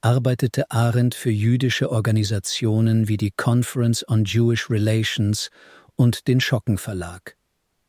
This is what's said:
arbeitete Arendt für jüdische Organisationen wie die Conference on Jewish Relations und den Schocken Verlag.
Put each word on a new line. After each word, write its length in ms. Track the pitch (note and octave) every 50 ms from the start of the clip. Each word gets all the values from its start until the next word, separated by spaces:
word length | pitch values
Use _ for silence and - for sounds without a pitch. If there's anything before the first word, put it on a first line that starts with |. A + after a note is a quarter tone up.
arbeitete 720 | - A#2 A#2+ C3 A#2+ C3 B2+ - - A#2+ - - - - -
Arendt 420 | A2+ A#2 A#2+ A2 B2 B2 B2 -
für 160 | - - B2+
jüdische 640 | A2+ G#2 G#2 A#2 B2 B2 C3 B2 - - C3+ - B2+
Organisationen 1120 | A2+ G#2 A#2+ A2 A2 G#2+ G2 G#2+ G2 - - - - - A2 G#2+ A2 A2+ A2+ A2 A2+ A2
wie 100 | G#2 G#2+
die 140 | G2+ G#2+ G2+
Conference 720 | - - - - A#2+ B2 A#2+ - - C3+ A#2+ A#2 A2+ - - -
on 160 | A#2 A2 A2
Jewish 460 | F#2+ F2+ A#2 A#2+ A#2 A#2 A2 - -
Relations 800 | A#2 G#2+ G#2 A2 A2 A2+ A2 - - - G#2+ G2+ G#2 - - - - _ - - - - _ _ _
und 320 | - B2+ A#2+ A2+ - -
den 140 | - B2+ B2+
Schocken 380 | - - - A2 - - G#2+ F#2
Verlag. 580 | - - G#2 F#2 E2+ E2+ F2 F2+ _ - - _ _ _ _ _ _ _ _ _ _